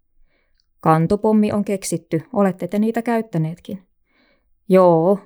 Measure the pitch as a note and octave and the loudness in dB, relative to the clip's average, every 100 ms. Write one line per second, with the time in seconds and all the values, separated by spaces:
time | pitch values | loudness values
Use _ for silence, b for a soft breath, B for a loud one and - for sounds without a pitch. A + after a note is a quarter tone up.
0 | _ _ _ _ _ _ _ _ - D#3+ | _ _ _ _ _ _ _ _ 2 2
1 | E3 G#3 A3 G#3+ G#3+ G#3 G3+ G3 - E3+ | 2 0 2 2 0 -2 -4 -6 -6 -8
2 | - D#3+ - G3+ G3 F#3 F3 G#3 A3 A3+ | -4 -6 -4 -2 -2 -2 -6 -2 -2 -2
3 | A#3 A3+ A3+ E3 D#3+ E3+ - G3 _ _ | -4 -4 -4 -4 -4 -8 -14 -16 _ _
4 | _ _ _ _ _ _ - F#3 F3+ E3 | _ _ _ _ _ _ 2 4 6 4
5 | E3+ G3+ | 2 -2